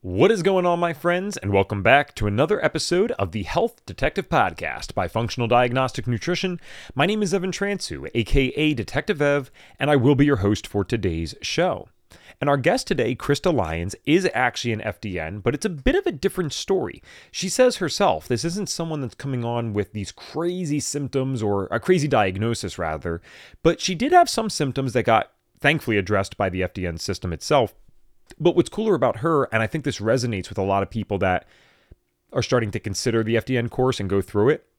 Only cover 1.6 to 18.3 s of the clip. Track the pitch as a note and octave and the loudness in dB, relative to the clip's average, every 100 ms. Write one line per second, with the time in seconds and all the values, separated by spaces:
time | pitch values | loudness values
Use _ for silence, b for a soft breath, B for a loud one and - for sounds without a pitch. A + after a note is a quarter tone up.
1.6 | F#2+ G2+ G2 C3+ C#3+ - G#2 G#2 D#3 G#3 | 2 0 4 4 2 -4 -2 0 0 2
2.6 | - D#3 - F3 A3 - G2 G#2+ F#2 E3 | 0 -2 -2 0 0 -2 -4 -4 -4 -2
3.6 | A3 - - - - - - D#3 G2 D#2+ | -2 -4 -16 -4 -4 -4 -2 0 0 -2
4.6 | D#2+ B1 - - F2+ A2+ A#2 - A#2 A#2+ | -8 -8 -8 -4 -2 -2 -4 -2 2 4
5.6 | B2+ B2+ C3 - A#2 A#2+ - F3 F#3 F3 | 4 2 -2 -4 -4 -4 -2 -2 -2 -6
6.6 | B B B - D#3+ G#3+ G3+ F#3+ F3 - | B B B -2 0 2 0 0 -2 -4
7.6 | G3+ G3+ - C#2 - A#2+ A2+ C#3 C3 - | -4 -4 -6 -10 -6 -4 2 4 2 2
8.6 | D#3 C#3 G#2 C3+ D3+ E3+ C#3+ C#3+ C3 B | 0 0 -2 -4 -2 0 2 2 -2 B
9.6 | B B C#3 D3 B2 C3+ C#3+ C3 G2+ G#2+ | B B 2 4 6 4 4 4 2 0
10.6 | - G#2 G2 A2+ G2 E2 D#2+ - - - | -2 -4 -2 -2 -2 -2 -6 -8 -6 0
11.6 | F#3 - - _ _ B B B C#3+ C#3+ | 0 -2 -10 _ _ B B B 0 2
12.6 | B2+ A#3 - E3+ A2+ B2 - C#3+ F#3 D3+ | 4 0 0 0 0 -2 0 0 2 0
13.6 | E2 E2 F2+ - - E3 F3+ A2+ B2+ - | 0 -2 -4 -6 2 2 2 0 -2 -2
14.6 | A#2+ G#2+ G#2+ - G#2+ F2 D#2+ G#2 A2 C#3 | -4 -4 -4 -8 -8 -6 -6 -4 -2 -2
15.6 | - D#3+ F3+ F4 G4 E3+ - - D#3+ - | -4 -2 0 2 -2 -4 -4 -2 -6 -6
16.6 | - F#3+ G2+ - B B B - F#3+ - | -2 -2 -2 -10 B B B -8 -6 4
17.6 | B3+ A#3+ E3 - G3+ - - | 2 4 -4 0 2 0 -2